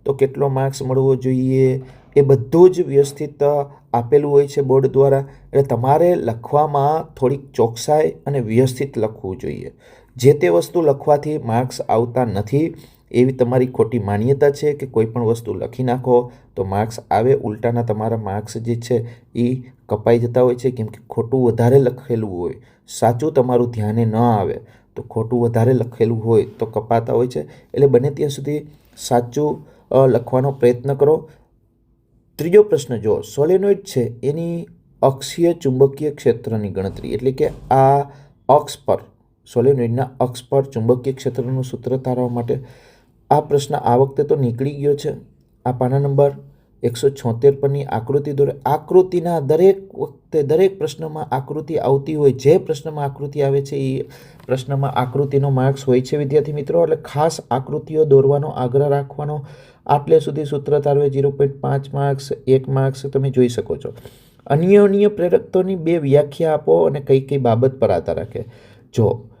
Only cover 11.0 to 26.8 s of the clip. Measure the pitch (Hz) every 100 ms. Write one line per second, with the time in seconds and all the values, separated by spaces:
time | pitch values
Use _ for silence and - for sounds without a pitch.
11 | - 147 151 151 117 113 127 - - 113
12 | 120 123 120 95 - 143 160 160 - _
13 | _ 120 131 131 120 127 127 - 110 120
14 | 101 101 120 139 143 139 151 143 135 113
15 | 113 120 113 117 107 92 120 - 127 123
16 | 127 120 123 - _ - 95 98 113 -
17 | - 101 123 135 110 107 117 120 117 107
18 | 110 113 101 101 107 110 117 117 117 120
19 | 117 - _ 120 120 127 - _ - 107
20 | 113 117 120 123 123 123 131 123 107 -
21 | - - 117 131 123 113 120 139 120 131
22 | - 113 107 87 85 - _ _ _ -
23 | 113 120 156 151 123 123 120 113 104 110
24 | 113 110 120 107 85 - - _ _ -
25 | - 113 113 123 120 117 117 127 - -
26 | 110 117 113 110 - - 113 107